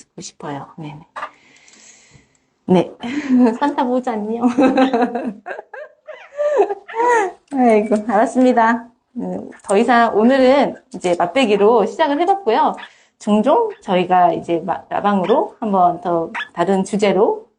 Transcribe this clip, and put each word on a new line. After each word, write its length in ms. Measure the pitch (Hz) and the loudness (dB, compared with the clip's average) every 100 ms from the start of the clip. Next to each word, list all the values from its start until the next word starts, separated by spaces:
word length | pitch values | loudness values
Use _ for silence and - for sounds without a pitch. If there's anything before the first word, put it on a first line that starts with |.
| - - | -18 -20
싶어요. 480 | - - 156 139 135 - | -20 -16 -12 -12 -14 -16
네네. 280 | 151 151 - - - _ _ _ _ - - - _ - _ _ _ _ - | -16 -16 -18 -16 -16 _ _ _ _ -20 -20 -20 _ -20 _ _ _ _ 0
네. 240 | 180 - - | 2 0 -6
<laughs> 540 | 240 285 285 254 240 220 | -10 -8 0 2 2 2
산타 240 | 294 294 | -2 -2
보호자 300 | 247 254 254 | -2 -4 -4
안녕. 360 | 214 208 233 240 | -6 -6 -2 -2
<laughs> 80 | 254 262 262 262 247 240 233 269 196 - - - 494 605 _ 605 523 640 571 587 554 403 403 - 453 480 466 370 - _ | 2 2 2 0 0 -2 -4 -8 -12 -14 -16 -16 -18 -18 _ -20 -20 -14 -6 -2 0 0 -4 -10 -2 0 0 -2 -8 _
아이고, 420 | 269 247 214 226 240 233 | 0 4 4 2 -2 0
알았습니다. 800 | 202 233 254 254 233 226 233 - _ _ 247 | 0 0 2 2 4 2 0 -6 _ _ -12
음, 340 | 180 185 - - | -10 -10 -12 -12
더 140 | - 202 | 0 2
이상 400 | 233 233 226 202 | 4 2 2 2
오늘은 580 | 233 269 254 285 196 - _ 190 | 2 4 4 4 2 -4 _ -8
이제 200 | 180 170 | -2 -2
맛배기로 680 | 175 269 226 202 208 233 208 | 0 0 0 4 4 4 2
시작을 340 | - 311 285 | 0 0 0
해봤고요. 540 | 349 392 226 254 269 - - _ _ _ | 0 0 0 0 0 -4 -14 _ _ _
종종 500 | - 208 240 466 440 - | 0 2 2 2 0 -6
저희가 520 | - 185 180 180 175 | -2 -2 2 4 4
이제 280 | 165 - 170 180 | 2 -4 -4 -4
마-, 180 | 160 - | -8 -8
라방으로 680 | - 202 196 175 277 403 - | -4 0 0 2 0 0 -6
한번 420 | 220 196 175 165 | -2 2 2 0
더 300 | 180 170 165 226 - | -4 -4 -4 -10 -10
다른 300 | - 202 190 | -4 0 0
주제로 640 | 190 202 208 185 262 440 - | -2 0 0 2 0 -2 -10